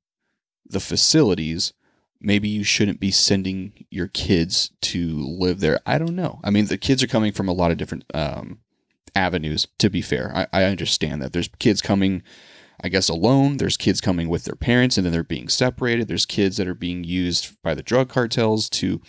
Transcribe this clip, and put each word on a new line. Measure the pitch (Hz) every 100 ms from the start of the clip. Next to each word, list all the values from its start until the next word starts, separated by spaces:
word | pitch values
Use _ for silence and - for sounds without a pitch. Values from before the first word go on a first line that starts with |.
| _ _ _ _ _ _ _
the | -
facilities, | - 80 - 160 123 92 80 82 - - _ _ _ _ 104
maybe | 101 104
you | 104
shouldn't | 101 - 104 -
be | 98
sending | - - 98 95 95 95 - -
your | 95 85
kids | - - 90 85 - - -
to | - 92 85 78 67
live | 87 90 90
there. | 78 - -
I | 139
don't | 165 175
know. | 180 -
I | -
mean, | 101 104
the | 98
kids | - 131
are | 120
coming | 113 107
from | - 98
a |
lot | 90 85
of | 82
different, | 87 - -
um, | 76 73 65 - - _ _ _ _ -
avenues, | 98 92 85 78 78 - _
to | 104
be | 92
fair. | - 65 64
I, | 82 - 95
I |
understand | 95 92 82 - 76 73
that. | 65
There's | 85 85 -
kids | 117 98
coming, | - 101 95 95 - - - - - _
I | 92
guess, | 95 -
alone. | 82 104 135 139 139
There's | 90 -
kids | - 139
coming | - 87 82
with | 85 -
their | -
parents, | - 123 123 113
and | 90
then |
they're | 82
being | 80 69 62
separated. | - 127 123 127 117 107
There's | 87 -
kids | - 98 104
that | 92
are |
being | 85 87 90
used | 85 90 90 87 - -
by | 85 73
the |
drug | - 120 131
cartels | 131 117 123 113 110 107
to, | - 95 95